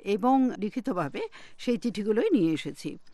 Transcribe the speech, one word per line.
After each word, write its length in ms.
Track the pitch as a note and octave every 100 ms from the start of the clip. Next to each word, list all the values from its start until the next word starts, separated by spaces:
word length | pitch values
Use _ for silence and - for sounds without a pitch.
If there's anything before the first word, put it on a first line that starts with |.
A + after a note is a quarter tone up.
এবং 460 | G3 G3+ B3 C4+ B3+ F#3
লিখিতভাবে, 680 | G#3 C4 C4+ F3+ D3 - A4 - - -
সেই 180 | - A#3+
চিঠিগুলোই 540 | A#3+ G#3 G#3 G#3+ A4
নিয়ে 220 | C4 E3
এসেছি। 460 | D3+ D#3 C#3 D3 - -